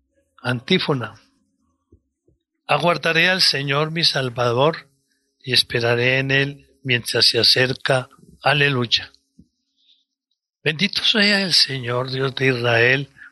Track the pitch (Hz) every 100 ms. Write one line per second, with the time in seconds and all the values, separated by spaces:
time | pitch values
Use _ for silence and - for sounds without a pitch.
0 | _ _ _ _ 120 123 - 185 - 139
1 | 110 - _ _ _ _ _ _ _ _
2 | _ _ _ _ _ _ - 147 170 160
3 | 165 160 175 185 180 135 139 139 156 160
4 | 151 147 131 120 120 120 147 160 - _
5 | _ _ _ _ 131 123 - 123 117 120
6 | 123 131 135 135 139 139 _ _ 131 120
7 | - 117 113 117 110 127 127 131 - 131
8 | 123 _ - - 139 143 143 131 120 -
9 | - _ _ _ _ _ _ _ _ _
10 | _ _ _ _ _ _ 147 151 202 -
11 | - 226 202 196 190 143 - 135 120 123
12 | 131 131 135 123 131 123 120 117 120 135
13 | 139 - -